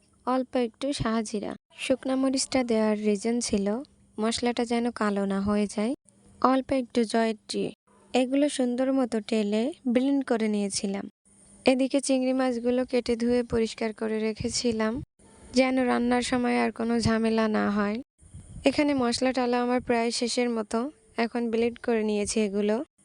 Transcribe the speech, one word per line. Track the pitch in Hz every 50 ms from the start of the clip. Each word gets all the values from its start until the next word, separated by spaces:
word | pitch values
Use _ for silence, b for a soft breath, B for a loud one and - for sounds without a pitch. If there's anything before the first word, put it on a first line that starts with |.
| b b b _ -
অল্প | 247 254 262 254 - - 262 247
একটু | 226 - - - 269 285 -
শাহজিরা। | - 233 220 226 220 214 - 202 196 - - - _ _ - - -
শুকনা | - 262 247 - 262 262 262 262
মরিচটা | 269 262 262 - - - 262 254 233
দেওয়ার | 226 220 220 214 214 208 214
রিজন | 214 208 196 - 226 233 240 233 -
ছিল | - 202 196 202 208 240 294 - _ _ _ _ - -
মশলাটা | 214 226 226 - - 240 233 - 240 233 240
যেন | 233 233 240 233 -
কালো | 220 208 202 202 196 196 196
না | 196 196 202
হয়ে | 208 208 208 196 -
যায়। | 220 208 226 285 - _ _ _ _ _ - - - -
অল্প | 254 262 262 254 - 277 262 247
একটু | - - 240 233 214 -
জয়ত্রী, | 226 226 226 220 214 _ - - 202 196 - - _ _ _ _ _ _ - -
এগুলো | 254 262 247 269 277 285 294 -
সুন্দর | - 254 247 247 240 262 262 269 269
মতো | 254 226 - 220 208 -
টেলে | 226 220 208 202 208 214 226 277 349 - - 262 226
ব্লেন্ড | 254 254 277 277 277 262 -
করে | 247 220 220 214 208
নিয়েছিলাম। | 208 202 196 - - - 196 196 196 202 208 _ _ _ _ _ _ _ - - - -
এদিকে | 254 269 254 269 254 - 277 -
চিংড়ি | - 269 262 254 254 262 262
মাছগুলো | 262 254 247 233 233 247 247 254 254 247
কেটে | - 247 247 - 240 226 233
ধুয়ে | 240 240 247 240 240 240
পরিষ্কার | 233 226 214 - - 233 226 214 -
করে | 226 220 220 220 214
রেখেছিলাম | 220 214 - - 233 226 - - 240 220 220 220 220 226 277 - _ _ _ - - - - - - - 247
যেন | 262 262 262 262 254 240
রান্নার | 240 240 240 240 247 247 240 -
সময় | 262 247 240 240 240 240 233
আর | 233 220 -
কোনো | 226 226 233 233 220
ঝামেলা | 220 226 220 226 226 226 226 220 220 214 208
না | 208 208 202
হয়। | 208 202 202 208 240 277 _ _ _ - - - - - - - - - 277
এখানে | 254 - 302 285 285 269 247
মশলা | 233 240 - 254 262 254
টালা | 269 247 240 247 247 240
আমার | 247 247 254 240 -
প্রায় | 240 233 233 240 226 -
শেষের | 247 226 - 254 247 240 233
মতো, | 226 214 - - 226 240 294 - _ _ _ - - 233
এখন | 226 - 240 240 233 220
ব্লেন্ড | 226 233 240 233 - -
করে | - 233 220 214 214
নিয়েছি | 214 208 208 196 - 226 214
এগুলো। | 202 190 208 208 208 214 220 320 _ _ _ _